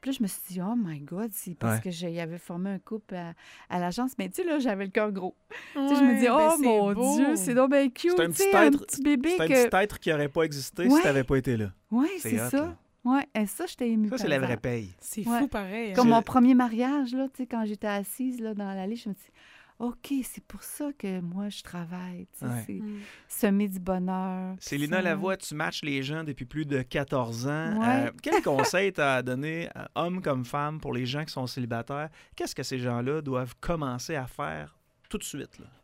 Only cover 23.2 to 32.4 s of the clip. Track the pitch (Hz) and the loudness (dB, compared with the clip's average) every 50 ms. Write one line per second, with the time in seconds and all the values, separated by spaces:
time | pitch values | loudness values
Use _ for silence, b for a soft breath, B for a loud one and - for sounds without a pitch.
23.2 | B B - - - 208 196 202 208 208 190 190 180 180 190 185 180 180 185 185 | B B -6 0 2 2 4 2 2 0 -2 -6 -4 -4 -2 -2 -2 -2 -2 -4
24.2 | 190 190 185 185 185 185 190 190 - - - 143 143 151 165 185 185 180 165 151 | -4 -4 -6 -6 -8 -8 -10 -12 -10 -6 -4 -4 -2 0 0 0 0 0 0 0
25.2 | 151 190 190 185 - - 151 151 156 175 - - - 151 143 135 135 139 151 160 | 0 -2 -4 -4 -6 -10 -6 -4 -4 -4 -4 -6 -6 -4 -4 -4 -4 -4 -6 -6
26.2 | 160 151 139 - 139 123 - 151 156 147 143 135 127 - - 160 139 131 - 135 | -6 -8 -8 -10 -10 -8 -6 -6 -4 -2 -2 -2 -2 -2 -4 -4 -4 -2 -2 -2
27.2 | 123 117 117 113 120 139 147 156 160 - 214 214 220 233 254 269 269 233 - - | -2 -2 -4 -6 -4 -4 -4 -4 -4 -2 -2 0 2 2 2 2 2 0 -4 -6
28.2 | - 285 330 403 - 185 147 135 135 - - 180 196 196 185 - 151 139 131 127 | -4 0 2 2 2 2 2 2 2 2 2 2 0 0 0 2 2 2 2 2
29.2 | 123 127 127 127 143 156 160 165 170 - - - - - _ - 160 175 180 185 | 0 -2 -4 -4 -4 -4 -6 -6 -8 -8 -10 -12 -14 -8 _ -4 -2 -2 -2 -4
30.2 | 180 165 139 127 127 120 - 143 143 147 156 156 - 143 123 123 127 123 127 147 | -2 0 0 0 -2 -4 -4 -4 -2 -2 -4 -6 -6 -6 -4 -4 -4 -4 -4 -6
31.2 | 156 151 - 143 131 123 - - 123 117 120 117 117 - 143 143 151 156 b b | -6 -6 -6 -6 -6 -6 -4 -6 -6 -4 -4 -6 -6 -6 -8 -8 -8 -10 b b
32.2 | b b b - | b b b -8